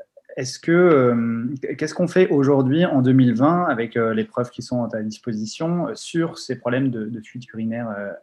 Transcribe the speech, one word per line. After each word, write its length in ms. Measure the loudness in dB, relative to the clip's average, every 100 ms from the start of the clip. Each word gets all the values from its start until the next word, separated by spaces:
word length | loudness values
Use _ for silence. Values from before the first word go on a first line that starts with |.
| -20 _ -14 -10
est-ce 220 | -10 -6
que, 140 | 0
euh, 1000 | 4 6 6 4 2 0 -2 -4 -6 -8 -6
qu'est-ce 180 | -6
qu'on 140 | -2 0
fait 200 | 2 4
aujourd'hui 580 | 4 4 4 4 2 2
en 160 | 2
deux 100 | 4
mille 220 | 6 4
vingt 300 | 4 2 2
avec, 320 | 0 -2 -2 -2
euh, 180 | 0
les 100 | 0
preuves 260 | -2 -4 -6
qui 120 | -8
sont 220 | -8 -6
à 40 | -4
ta 140 | -6
disposition, 840 | -8 -8 -8 -6 -8 -6 -4 -2 -4
euh, 60 |
sur 440 | -8 -6 -4 -4 -6
ces 180 | -10 -6
problèmes 340 | -2 -2 -2
de, 160 | -4 -8
de 140 | -10
fuite 260 | -14 -16 -14
urinaire, 380 | -8 -8 -6 -8
euh, 220 | -8 -10 -12